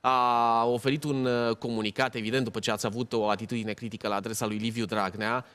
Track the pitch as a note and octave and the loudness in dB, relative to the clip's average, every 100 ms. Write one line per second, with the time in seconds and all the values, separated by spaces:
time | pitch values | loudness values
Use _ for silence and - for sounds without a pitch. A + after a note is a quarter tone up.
0 | B2+ B2+ B2 A#2+ A#2 A2+ A#2+ A#2+ C3+ D3 | 4 4 4 4 4 4 2 2 0 0
1 | D3 C3+ B2+ A#2+ A#2 A2+ B2+ A2+ G#2+ - | -2 0 0 2 2 0 -2 -2 -2 0
2 | C3 A#2+ G#2+ C3 A#2 A2 G#2 G#2+ A2+ A2+ | -2 0 -2 0 0 -2 -2 -2 -2 -4
3 | A#2+ A2+ G#2 G2+ A2 A#2+ A2 G#2 A#2 A2 | -2 0 2 0 -2 -4 -4 -6 -8 -6
4 | G#2+ G2+ G#2 G#2+ A2 G#2+ A2+ A2+ G#2+ A2 | -2 -2 -2 -4 -2 -2 -2 -2 -2 0
5 | F#2+ G2+ G#2+ B2 - | -2 -2 -2 -2 -6